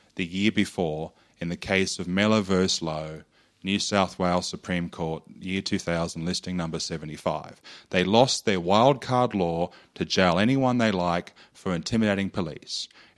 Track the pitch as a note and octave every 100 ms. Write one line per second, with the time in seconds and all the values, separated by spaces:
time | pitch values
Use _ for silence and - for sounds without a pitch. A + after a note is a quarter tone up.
0 | _ - F2+ F#2 G#2 G#2+ G2 - F2 D2+
1 | D#2+ - _ _ E2+ E2+ - F#2+ F#2+ -
2 | F2 F#2 G#2+ A2 F#2+ F#2+ F#2 - E2 D#2
3 | D#2 D#2 - _ _ _ F#2 G2+ - G2+
4 | F#2 - F2+ F2+ F2 E2 - F2+ F2 -
5 | E2 D#2+ - - F#2 F#2+ F#2+ G2 - E2+
6 | E2+ E2+ E2 F2+ - F2+ E2 D#2+ - E2
7 | D2+ D2+ - D#2 - - - - - F#2
8 | F2+ A2 C3 - - F#2+ E2+ G2+ B2 C#3
9 | - B2+ B2 G#2+ F2 E2 F2 - - -
10 | F2+ - F2+ E2+ G#2+ C3+ C3 B2 A2+ F#2+
11 | F2 F2 - - - - - F2 D#2 A#2
12 | A2 G2 F#2+ - E2+ C#2 - - - -
13 | -